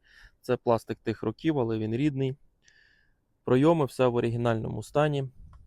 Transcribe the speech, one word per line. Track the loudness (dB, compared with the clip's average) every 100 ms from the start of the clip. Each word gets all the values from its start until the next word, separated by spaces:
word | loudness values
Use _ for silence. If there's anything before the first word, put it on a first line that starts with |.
| _ -20 -20 _
Це | -4 -2
пластик | 2 0 0 -8
тих | -6 -4
років, | -4 -2 -2 0
але | -2 -2
він | -4 -2
рідний. | -2 -2 -4 -6 _ _ _ _ _ _ _ _ _ _
Пройоми, | 0 4 4 4
все | 0 2 2
в |
оригінальному | 2 -2 0 0 0 -2 -8
стані. | -4 0 0 0 -6 -10 -20 -20